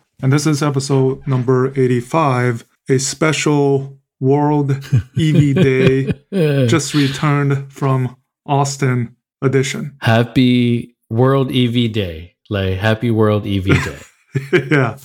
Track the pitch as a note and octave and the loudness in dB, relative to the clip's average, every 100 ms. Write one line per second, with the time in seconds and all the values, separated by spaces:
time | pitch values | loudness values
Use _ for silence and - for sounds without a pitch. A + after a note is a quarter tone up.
0 | _ _ C3+ D3 D3+ D3 D3+ C#3 C3+ C3+ | _ _ 0 0 0 0 0 -2 -2 0
1 | C3 C3+ - C3 B2 B2+ C3 C3+ B2+ B2 | 0 -2 -4 -2 0 0 0 0 0 0
2 | A#2+ D#3+ D3 B2 B2 A#2+ - _ - C3+ | -2 -2 0 0 -2 -4 -10 _ -2 -2
3 | C3+ - D#3 C#3+ E3 D3 C#3 C#3 C3+ - | -2 -2 -2 0 0 2 2 0 -4 -16
4 | _ _ C3 C#3+ D3 D3+ C#3+ C3+ - B2+ | _ _ 0 2 2 0 0 -4 0 -2
5 | - - D#3+ C#3+ D3 C#3 C#3+ C3 C3 C3+ | -2 -2 2 4 4 4 2 4 2 2
6 | C3+ - _ G3 D#3 C#3 B2 D#3+ C#3 D3+ | -2 -6 _ -2 0 2 2 2 0 0
7 | C#3 C#3 D#3 C#3+ C#3+ C#3 C#3 - C#3 C3 | 0 0 -2 0 0 -2 -6 -6 -2 -2
8 | B2+ - _ _ - C#3 C#3 - C3+ B2 | -4 -8 _ _ -4 -2 -2 -2 -2 -2
9 | A#2 - _ _ C3+ C3+ C3 - - - | -6 -12 _ _ -2 0 -2 -6 -12 -4
10 | A2+ A2+ A#2+ - B2+ B2 A#2+ A#2+ - _ | 2 2 2 2 2 2 0 -2 -6 _
11 | _ A2+ C3 C#3 C3 C3+ B2 A#2+ A#2 G#2+ | _ 0 2 2 0 0 0 0 -2 -2
12 | F#2 D#2+ E2+ _ _ G2+ F#2+ F#2+ A2 A2 | -6 -8 -16 _ _ -4 -2 -2 0 0
13 | A#2+ A2 G#2+ G#2 G2+ G2 F#2 B2+ - - | 0 2 2 2 -2 -4 2 0 0 -10
14 | - _ _ C#3 - F3 C#3 D3 B2+ G#2 | -20 _ _ -10 -2 -2 0 0 0 -4